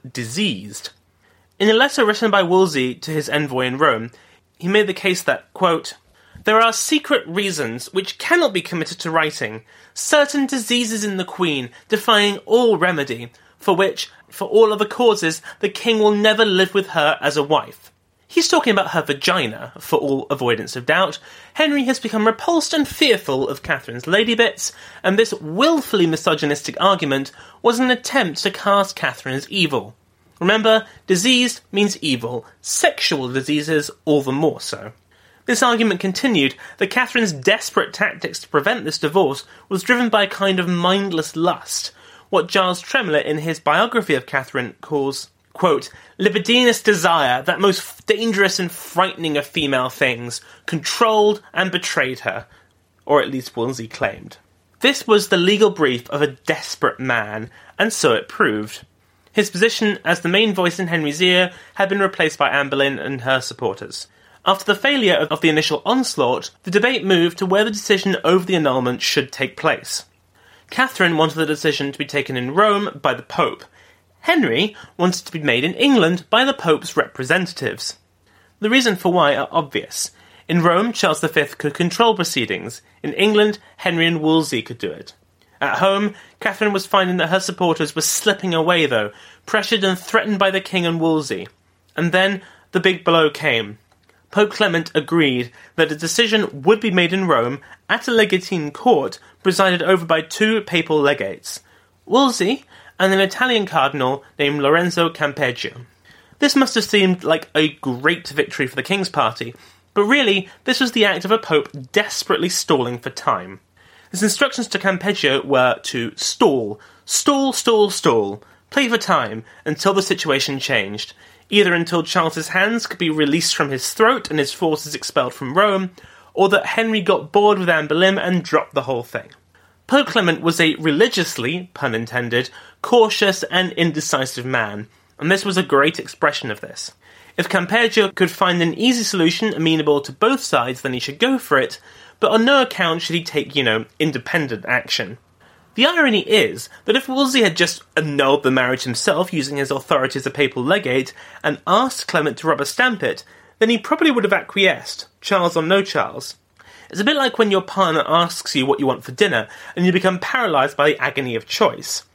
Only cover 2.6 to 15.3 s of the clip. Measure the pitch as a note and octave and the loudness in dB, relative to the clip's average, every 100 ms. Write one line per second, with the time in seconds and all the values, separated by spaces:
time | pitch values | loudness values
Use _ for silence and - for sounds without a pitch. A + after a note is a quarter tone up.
2.6 | F#3 C#3+ B2+ - D#3 D#3 C#3+ D3 D3 B2+ | 4 2 -2 -4 -6 -6 -2 -2 -2 -2
3.6 | B2+ C3+ D3+ A2+ A#2 - _ _ _ _ | -2 2 2 0 -6 -14 _ _ _ _
4.6 | F3 G#3 G3 F#3 F#3+ F3+ - B2+ - - | 0 0 0 -2 -4 -2 -2 -4 -8 -2
5.6 | F#3 D#3+ - - _ _ _ - - A3 | 0 0 -4 -16 _ _ _ -6 2 4
6.6 | A3+ A3 - D4+ - C#4 E3 F3+ G3 D#3 | 4 2 0 -2 0 -2 0 -4 -4 -4
7.6 | A#2 A#2+ - F#3 G3 - - F4 C#4 F#3+ | -6 -6 -6 -6 -6 -10 0 2 2 -2
8.6 | - E3+ D#3 - E3 D#3+ D#3 - A2+ A2+ | -6 -6 -6 -8 -4 -2 -2 -4 -8 -10
9.6 | - - - - - D4+ C#4+ C#4+ C4+ C4+ | -18 -20 -18 -10 0 2 2 0 -2 -4
10.6 | G#3+ A#3+ A3+ A3 G#3 F#3+ F3+ - F3 C#3+ | -2 -2 -2 -4 -4 -4 -6 -4 -2 -2
11.6 | A#2+ - _ G#3+ A#3+ G#3 G#3 G3 - A#3 | -6 -14 _ -2 2 4 2 -2 2 4
12.6 | A#3 F3+ F#3 D#3 C3+ A#2 A#2 _ _ _ | 4 4 2 0 -4 -8 -10 _ _ _
13.6 | - F3+ G3 - - - _ - G3 G#3+ | 0 2 0 -2 -10 -16 _ -10 2 4
14.6 | G#3+ G#3 G#3 - A#3+ G#3 E3 | 6 4 -2 2 2 4 0